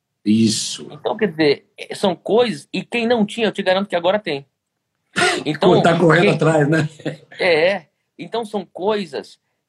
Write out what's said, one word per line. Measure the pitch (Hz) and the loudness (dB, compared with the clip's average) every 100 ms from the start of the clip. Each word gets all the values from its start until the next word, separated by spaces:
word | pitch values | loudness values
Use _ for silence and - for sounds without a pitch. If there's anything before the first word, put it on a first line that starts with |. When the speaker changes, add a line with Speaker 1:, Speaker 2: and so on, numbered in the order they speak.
| _ _ - | _ _ 0
Speaker 1:
Isso. | 107 113 107 - - 80 | 2 2 0 -4 -10 -14
Speaker 2:
Então, | 147 - 214 | -10 -6 -2
quer | 214 | -2
dizer, | 156 156 135 - - - | 2 2 2 -4 -20 -14
são | - 202 170 | -4 -2 -2
coisas, | - 202 247 151 - | 0 2 2 -2 -8
e | - | -10
quem | - 240 226 | -6 -4 -2
não | 240 208 | 0 0
tinha, | - 220 | -2 -4
eu | |
te | - | -2
garanto | 190 185 202 | 0 0 0
que | 180 | -2
agora | 170 208 | 0 -2
tem. | 208 143 139 _ _ _ _ _ _ - 359 339 131 | -4 -8 -10 _ _ _ _ _ _ -2 -2 0 -4
Então, | 147 190 | 0 4
Speaker 1:
Pô, | 180 | 4
tá | 175 170 | 4 2
correndo | 170 160 | 4 4
Speaker 2:
quem | 202 | 4
Speaker 1:
atrás, | 151 156 160 143 | 2 2 2 2
né? | 160 156 - - - - - | 0 -2 -6 -10 -10 -16 -4
Speaker 2:
É, | 185 160 175 196 - _ _ - | 0 2 2 0 -6 _ _ -18
então | 170 226 220 | -8 -8 -6
são | 208 175 | -8 -8
coisas | - 185 214 180 131 92 - _ _ | -6 -4 -2 -4 -10 -12 -18 _ _